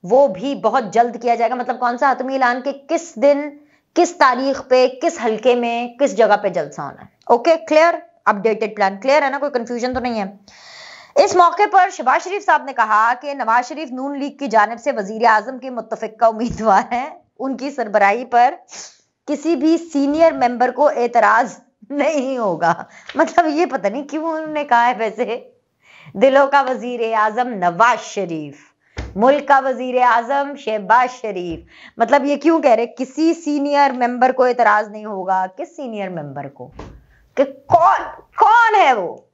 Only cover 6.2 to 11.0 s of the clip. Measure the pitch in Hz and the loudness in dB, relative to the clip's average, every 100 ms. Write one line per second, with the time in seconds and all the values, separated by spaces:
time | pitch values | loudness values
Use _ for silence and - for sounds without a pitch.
6.2 | 220 202 208 175 147 - 143 - - _ | 2 4 0 -4 -6 -10 -14 -14 -20 _
7.2 | - 240 247 320 330 302 330 339 - _ | 0 0 2 0 2 4 4 2 -10 _
8.2 | - 208 214 220 220 214 196 196 262 285 | -2 0 0 0 -4 -2 -2 -2 0 2
9.2 | 285 277 285 269 226 240 247 254 240 226 | 2 -4 -4 -6 -6 -6 -4 -4 -4 -4
10.2 | 190 - _ - - - - - | -6 -10 _ -20 -20 -20 -20 -20